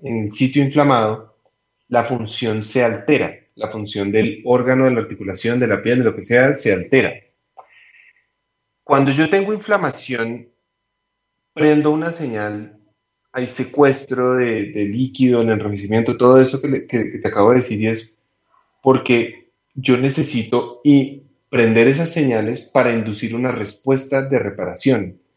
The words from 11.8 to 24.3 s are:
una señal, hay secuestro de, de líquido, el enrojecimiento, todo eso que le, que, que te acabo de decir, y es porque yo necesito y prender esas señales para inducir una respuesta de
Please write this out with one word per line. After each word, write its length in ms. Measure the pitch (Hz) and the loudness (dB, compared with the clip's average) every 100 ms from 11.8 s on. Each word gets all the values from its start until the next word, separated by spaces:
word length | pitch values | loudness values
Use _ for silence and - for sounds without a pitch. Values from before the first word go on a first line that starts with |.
| 151 | 2
una 200 | 156 165 | 0 -2
señal, 680 | 165 143 110 104 104 107 _ _ _ _ _ _ | -6 -6 -6 -6 -8 -12 _ _ _ _ _ _
hay 160 | 127 123 | -8 -6
secuestro 880 | - 127 - 143 135 - 127 127 127 | -6 -4 2 4 2 -4 -2 0 0
de, 380 | 120 110 104 | 0 -2 -4
de 100 | 107 | -4
líquido, 600 | 101 107 131 - 127 117 | -4 -2 -4 0 2 4
el 60 | 113 | 2
enrojecimiento, 680 | 107 101 101 98 110 113 113 | 0 -2 -6 -2 0 0 2
todo 240 | 123 131 | 6 6
eso 200 | 131 - | 6 2
que 60 | 147 | -4
le, 200 | 131 - | -4 -4
que, 220 | 120 107 | -4 -4
que 100 | 123 | -4
te 80 | 101 | -4
acabo 220 | 104 104 | 2 4
de 40 | 127 | 4
decir, 240 | 120 107 | 2 -2
y 80 | 110 | -2
es 320 | 110 - _ _ _ _ _ _ _ | -2 -8 _ _ _ _ _ _ _
porque 680 | 135 131 - 117 117 - _ _ _ - | 2 2 2 0 0 -8 _ _ _ -6
yo 220 | 127 123 | 0 2
necesito 840 | 135 135 127 120 107 123 120 - | 2 -2 -2 -4 -2 -2 -4 -2
y 400 | 147 143 131 - - _ _ | 4 4 4 -4 -20 _ _
prender 380 | - 113 113 120 | 0 4 6 4
esas 240 | 143 165 | 4 0
señales 580 | 165 139 113 107 123 - | -2 0 0 -2 -6 -2
para 180 | 135 120 | 0 2
inducir 420 | 113 110 104 113 | 0 -4 -6 -6
una 200 | 117 127 | -4 -4
respuesta 680 | 117 101 - 131 135 - 135 | -4 -8 -8 -2 -2 0 -4
de 160 | 135 | 0